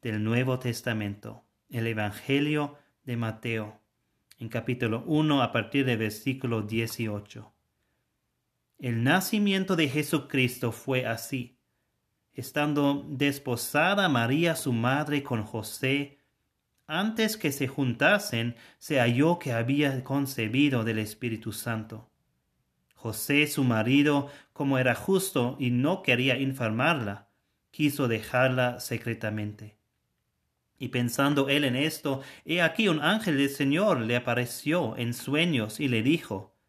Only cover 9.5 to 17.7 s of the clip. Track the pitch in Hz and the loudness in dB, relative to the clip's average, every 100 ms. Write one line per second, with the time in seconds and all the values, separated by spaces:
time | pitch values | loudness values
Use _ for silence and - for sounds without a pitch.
9.5 | 190 190 180 147 135 147 156 135 139 127 | 2 0 2 2 2 0 -2 0 0 0
10.5 | 127 120 113 - 131 117 117 - 131 120 | 0 -4 -4 -2 -2 -2 -6 -6 -8 -8
11.5 | _ _ _ _ _ _ _ _ - - | _ _ _ _ _ _ _ _ -14 -8
12.5 | - 147 147 143 143 - 135 143 139 - | -2 0 2 2 0 -6 -2 0 0 -4
13.5 | 117 - 147 170 202 185 127 117 143 170 | -4 0 2 2 2 2 2 2 2 2
14.5 | 160 143 117 120 139 147 147 139 117 104 | 0 0 0 2 0 0 -2 -2 -4 -4
15.5 | 113 104 - 131 139 143 _ _ _ _ | -8 -8 -4 0 0 -2 _ _ _ _
16.5 | _ _ _ - 156 214 220 220 220 147 | _ _ _ -6 -2 -2 0 -2 0 -2
17.5 | 135 131 | -2 -4